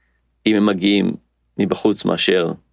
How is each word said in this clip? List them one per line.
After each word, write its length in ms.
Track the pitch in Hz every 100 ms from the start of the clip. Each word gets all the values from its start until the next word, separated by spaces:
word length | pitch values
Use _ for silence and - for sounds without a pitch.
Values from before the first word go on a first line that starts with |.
| _ _ _ _ -
אם 100 | 107
הם 100 | 107
מגיעים 460 | 95 98 101 92 - _ _ _ -
מבחוץ 460 | 98 - 110 101
מאשר, 480 | 98 90 - 92 85 82 _